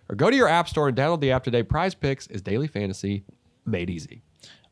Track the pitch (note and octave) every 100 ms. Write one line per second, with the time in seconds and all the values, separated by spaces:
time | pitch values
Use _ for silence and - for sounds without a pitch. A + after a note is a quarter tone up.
0 | - G2+ E3 C4+ A3 E3 E3 - D3 B2
1 | C#3+ E3+ C#3 B2+ B2+ A#2+ A2 D3+ F#3+ -
2 | C#3 C3+ - G#2 G2 G#2 D3+ G2+ G2+ F#2+
3 | G2 G2+ G2 _ _ _ - G2 F2 E2+
4 | D2 A#2 _ _ - - _